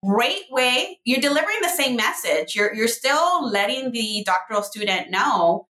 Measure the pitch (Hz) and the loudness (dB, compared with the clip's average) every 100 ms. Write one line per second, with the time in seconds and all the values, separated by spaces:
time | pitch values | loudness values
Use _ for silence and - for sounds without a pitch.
0 | 190 202 247 370 - 262 254 247 - - | 2 2 2 -2 -4 0 2 2 -2 -6
1 | - 262 285 294 320 427 370 - 269 240 | -2 0 2 2 0 0 -2 0 0 0
2 | 220 403 - 151 202 208 208 214 226 - | -2 -2 -2 0 0 0 -2 0 -2 0
3 | 262 294 339 349 262 202 208 262 262 233 | 0 2 4 2 0 0 0 -2 -4 -4
4 | 220 208 202 180 - 214 208 214 208 185 | -4 -4 0 -2 0 -4 -4 -6 -2 -2
5 | - 185 285 214 170 170 - | -2 0 2 4 2 2 -4